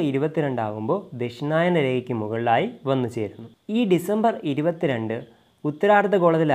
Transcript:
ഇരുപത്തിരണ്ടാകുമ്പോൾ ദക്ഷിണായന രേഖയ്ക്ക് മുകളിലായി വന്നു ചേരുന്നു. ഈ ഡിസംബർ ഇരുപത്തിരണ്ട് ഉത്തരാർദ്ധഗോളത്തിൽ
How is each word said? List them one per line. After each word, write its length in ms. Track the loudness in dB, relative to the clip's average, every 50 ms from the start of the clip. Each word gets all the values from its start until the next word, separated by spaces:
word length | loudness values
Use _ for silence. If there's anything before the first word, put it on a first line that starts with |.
| 0 0
ഇരുപത്തിരണ്ടാകുമ്പോൾ 920 | 0 0 -2 -2 -2 -2 -2 -2 -2 -2 -4 -4 -4 -4 -4 -2 -2 -4 -4 -8 -8 -8
ദക്ഷിണായന 540 | -8 -8 -6 -6 -4 -2 0 2 2 2 2 2 2
രേഖയ്ക്ക് 280 | 2 0 -2 -2 -2 -4 -4
മുകളിലായി 460 | -4 -4 -4 -2 0 2 2 2 2 -2 -6 -6 -4 -2
വന്നു 180 | 0 0 0 -2 -4
ചേരുന്നു. 320 | -4 -6 -6 -8 -12 -18 -20 -20 _ _ -4 -2
ഈ 40 | 0 2 2 2
ഡിസംബർ 420 | 2 2 0 0 0 0 0 0 -2 -4 -4 -2
ഇരുപത്തിരണ്ട് 640 | 0 0 -2 -2 0 -2 -2 0 -2 -2 -4 -4 -6 -8 -12 -20 _ _ _ _ _ -6
ഉത്തരാർദ്ധഗോളത്തിൽ 880 | -6 -2 0 2 4 4 4 4 2 2 4 4 4 4 4 4 4